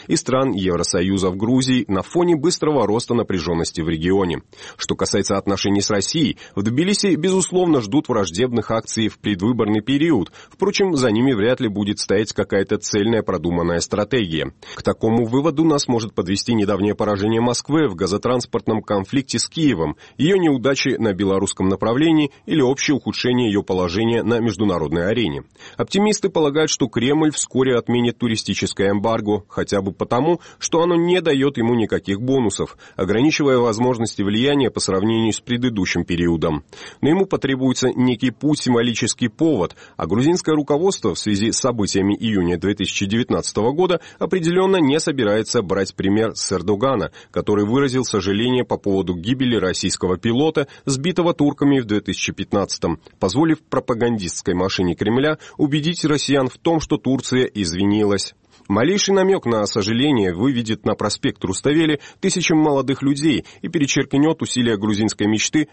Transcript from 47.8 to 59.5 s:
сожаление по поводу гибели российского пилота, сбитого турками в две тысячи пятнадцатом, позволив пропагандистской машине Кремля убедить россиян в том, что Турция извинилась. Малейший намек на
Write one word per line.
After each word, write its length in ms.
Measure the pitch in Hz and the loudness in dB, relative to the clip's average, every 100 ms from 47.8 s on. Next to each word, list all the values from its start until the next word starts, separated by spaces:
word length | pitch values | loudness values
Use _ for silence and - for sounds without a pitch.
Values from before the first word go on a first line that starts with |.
| 143 127 | 0 0
сожаление 600 | 120 107 92 101 120 127 | -2 -2 0 0 0 0
по 140 | 120 104 | -2 -4
поводу 360 | 101 95 90 | 0 0 0
гибели 420 | 90 87 131 127 113 | -4 -4 -2 0 2
российского 640 | 92 85 92 - 95 92 | 0 0 -2 -2 -2 0
пилота, 500 | 113 117 156 160 139 - - | 0 2 2 0 -4 -6 -6
сбитого 480 | 131 147 180 175 | -2 -2 0 0
турками 460 | 165 143 135 143 139 | 2 0 2 2 2
в 60 | 113 | 2
две 140 | 104 | -2
тысячи 340 | - 92 - | -2 -4 -4
пятнадцатом, 680 | 92 95 101 92 - 90 80 - _ | -6 -2 0 0 -2 -4 -4 -8 _
позволив 420 | 98 107 165 156 | -2 2 2 0
пропагандистской 920 | _ 131 - 117 120 113 87 - - 90 | _ -4 -2 0 0 0 -4 -6 -2 0
машине 400 | 95 - 92 82 | 0 0 0 0
Кремля 420 | 104 117 147 151 - - | 0 0 0 -2 -8 -4
убедить 480 | 151 151 151 175 156 | 0 0 -2 -2 0
россиян 420 | 147 - 139 127 | 0 2 2 0
в 100 | - | -2
том, 220 | 165 165 | 0 0
что 180 | - 151 | 0 -2
Турция 460 | - 131 - 127 | 0 -2 0 0
извинилась. 920 | 127 107 90 87 98 104 104 101 - - _ _ - | 0 0 -4 0 2 2 2 0 -2 -12 _ _ -2
Малейший 480 | 101 139 202 - 196 | 2 2 2 2 2
намек 320 | 190 190 | 4 2
на 180 | - | 0